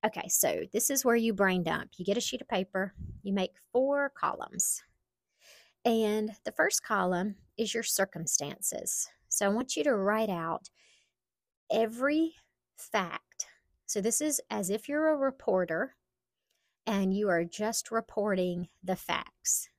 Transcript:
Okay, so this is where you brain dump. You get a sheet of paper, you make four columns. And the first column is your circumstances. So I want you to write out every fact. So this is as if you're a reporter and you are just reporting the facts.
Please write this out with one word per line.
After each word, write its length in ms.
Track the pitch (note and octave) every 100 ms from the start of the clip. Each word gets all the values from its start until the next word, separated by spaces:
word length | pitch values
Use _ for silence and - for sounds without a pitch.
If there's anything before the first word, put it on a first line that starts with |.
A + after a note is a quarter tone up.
Okay, 220 | G#3+ F#3 F3+
so 340 | - C#3+ E2+ -
this 180 | G#3 -
is 140 | C4+
where 100 | B3+
you 180 | A#3 A3+
brain 300 | G3 G3 F#3
dump. 300 | D#3+ D#3 - -
You 80 |
get 120 | F3+ G#3
a 40 |
sheet 200 | - B3+
of 80 | -
paper, 460 | G3+ F#3+ F#3+ F#3+ - - -
you 100 | G3
make 200 | G3 F#3 _ _
four 380 | A#3+ C4+ C#4+ C#4 -
columns. 640 | - - - - - - - _ _ _ _ _ - - _ _
And 480 | - A3+ G#3+ G#3+ G#3+ G#3
the 80 | -
first 300 | - D#4+ -
column 540 | - G#3 F3+ F3+ G3+ G3 - -
is 160 | G#3+
your 100 | A3+
circumstances. 1200 | G3+ - G3 E3+ E3 - C#3+ - - - - - - _ _
So 180 | - G3+
I 40 |
want 260 | G#3 C4 -
you 80 |
to 100 | D4
write 360 | A3+ F#3+ A3 A3
out 380 | F3 E3 E3+ - _ _ _ _ _ _ _ _ _ _
every 640 | G#3+ A3 A#3 C4+ D4+ E4 - _ _ _ _
fact. 680 | - G#3+ F3 - _ _ - _ _ _ -
So 140 | G#3+
this 200 | G3+ A3+
is 200 | D4+ D4 -
as 180 | G#3+ F#3
if 200 | G#3 -
you're 220 | D4 D#4
a 60 | D4+
reporter 760 | C4+ C4+ - F#3 F3 E3 C4 _ _ _ _ _ _ _ _ _ -
and 280 | G3 F#3+
you 140 | F#3+ G#3
are 160 | E3+
just 480 | E3+ - G#3+ - -
reporting 760 | A3+ A3 - G#3 F#3 F3+ F3 F3 _
the 140 | F#3 F#3
facts. 720 | - D#3+ - _ - - -